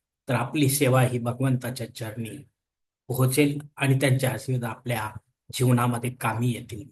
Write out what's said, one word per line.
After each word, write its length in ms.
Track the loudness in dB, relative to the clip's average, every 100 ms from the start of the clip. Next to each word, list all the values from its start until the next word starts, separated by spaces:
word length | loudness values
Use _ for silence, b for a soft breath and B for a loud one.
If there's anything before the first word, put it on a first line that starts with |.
| _ _ -2
तर 60 |
आपली 360 | -2 0 0 2
सेवा 320 | 4 4 4
ही 180 | 4 2
भगवंताच्या 760 | -2 -2 0 0 -2 -8 -10 -10
चरणी 420 | -10 -8 -10 -12 -18 _ _ _ _ _ -6
पोहोचेल 480 | 0 2 4 2 0 -8 -2
आणि 200 | 2 4
त्यांचे 280 | 4 2 0
आशीर्वाद 360 | -2 -4 -4
आपल्या 460 | -4 -8 -6 -6 -6 -10 -18 _ -12
जीवनामध्ये 560 | 0 4 4 4 0 -4
कामी 400 | -4 -4 -2 -2
येतील. 320 | -2 -8 -12 -14